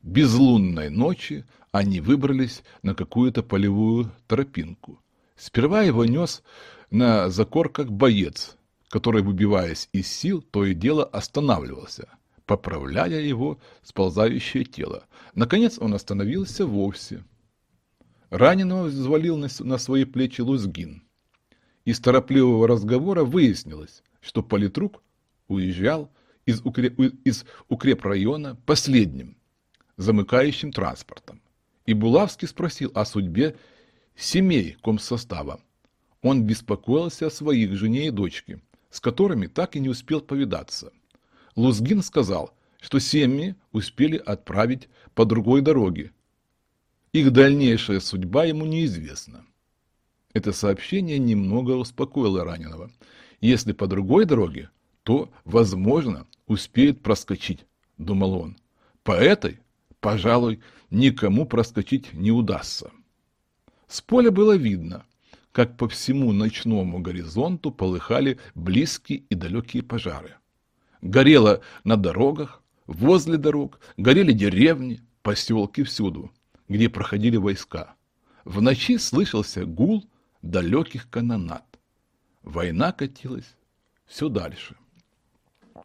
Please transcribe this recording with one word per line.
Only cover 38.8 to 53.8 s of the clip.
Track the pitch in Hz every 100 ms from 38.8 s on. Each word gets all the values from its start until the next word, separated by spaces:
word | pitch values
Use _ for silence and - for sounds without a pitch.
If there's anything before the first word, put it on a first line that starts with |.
| _
с | -
которыми | 120 120 196 131 92
так | - 180 143
и |
не | 131
успел | 123 - 151
повидаться. | 147 139 123 80 - - - - _ _ _ _ _ -
Лузгин | 127 107 127 208
сказал, | - 151 95 87 - _ _ _
что | - 139
семьи | - 151 131 139 180 190 _
успели | 107 - - 151 156
отправить | - 101 - 98 117 127 - _ -
по | -
другой | 110 113 107 139
дороге. | 139 143 95 78 - _ _ _ _ _ _ _ _ _ _
Их | 156 135
дальнейшая | 123 135 143 131 113 - 98
судьба | - 95 90 127
ему | 165 151 156
неизвестна. | 160 156 85 76 67 - 73 _ _ _ _ _ _ _ _ _
Это | 110 104
сообщение | 95 101 98 - 196 170 143
немного | 123 104 95 113 127
успокоило | 127 123 - 139 143 110 95
раненого. | 87 85 80 82 - _ _ - _ _
"Если | 113 120 117
по | -